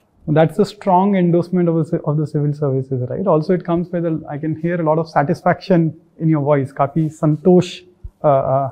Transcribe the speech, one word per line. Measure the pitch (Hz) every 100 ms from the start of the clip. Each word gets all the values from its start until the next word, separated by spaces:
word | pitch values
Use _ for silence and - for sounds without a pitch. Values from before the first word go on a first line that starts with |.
| _ _ -
That's | 151 160 -
a |
strong | 202 - 196 180 202 190
endorsement | 175 170 175 180 170
of |
the | 165
ci-, | 156 170 160
of | 151
the | 147
civil | 151 147
services, | 147 143 135 135 131 127
right? | 127 196
Also, | 156 156
it | 180
comes | 175 170 175
with | 175 170
a, | 156 -
I | 147
can | 160 156
hear | 170 175
a |
lot | 156 160
of | 160
satisfaction | 156 143 165 180 170 - 175 160 - _ -
in | 160
your | 156
voice. | 139 147 131
काफी | - 139 170 156
संतोष, | 151 156 151 180 180 175 - - _ - -
uh, | 156
uh, | 135 143 135 131